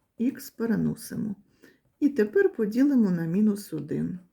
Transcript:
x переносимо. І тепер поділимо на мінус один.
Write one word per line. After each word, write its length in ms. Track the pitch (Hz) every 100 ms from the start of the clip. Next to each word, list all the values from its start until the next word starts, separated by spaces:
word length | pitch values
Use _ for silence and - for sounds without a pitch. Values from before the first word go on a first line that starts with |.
| _ -
x 360 | 240 - - -
переносимо. 800 | 233 196 156 151 - - 220 202 _ _ - _ _ -
І 80 | 285
тепер 440 | 285 214 392 381
поділимо 580 | - 208 233 285 262 202
на 160 | 175 165
мінус 460 | 185 214 202 -
один. 460 | 151 147 143 165 180 -